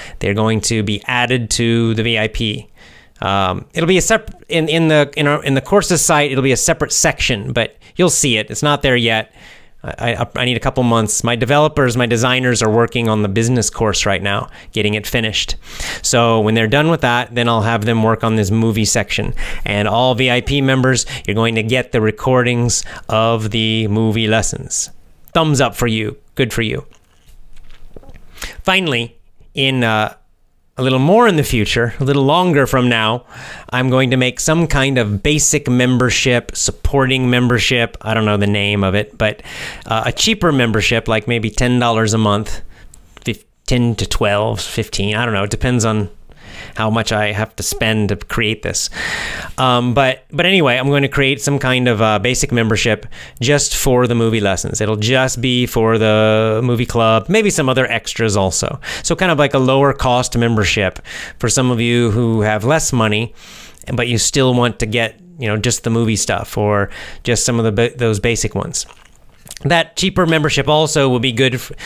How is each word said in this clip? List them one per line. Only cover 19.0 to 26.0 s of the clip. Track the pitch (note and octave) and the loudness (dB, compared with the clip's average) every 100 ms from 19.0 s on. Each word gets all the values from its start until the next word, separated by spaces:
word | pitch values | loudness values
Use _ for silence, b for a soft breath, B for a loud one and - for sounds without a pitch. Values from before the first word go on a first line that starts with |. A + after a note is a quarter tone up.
| - - G#2+ - B B B | -2 -2 -2 -2 B B B
And | G2+ G#2+ | -2 0
all | A2+ B2+ A2+ | 2 2 2
V | B2+ | 2
I | B2 | 0
P | A#2 C#3+ | 0 0
members, | C3+ C3 B2+ B2 - B B | 2 2 2 2 -2 B B
you're | G#2 | 0
going | A#2 A2+ | 0 0
to | |
get | A2 B2+ B2 | 0 0 0
the | B2 | 0
recordings | G#2+ - - B2+ A#2+ A#2+ A#2+ - - B B | 0 0 0 2 2 2 0 -2 -6 B B
of | A2 A2+ A#2 G#2+ | 0 2 0 -2
the | A2+ A2 A2 G#2+ | -2 0 0 0
movie | G#2+ A2 A2 A2 | 0 2 2 2
lessons. | A2+ G2+ - - - - - - - - | 0 0 -4 -6 -8 -8 -12 -20 -20 -4
Thumbs | E3 D#3 C#3+ | 0 2 2
up | B2+ - | 0 0
for | A#2+ | -2
you. | A2 | 0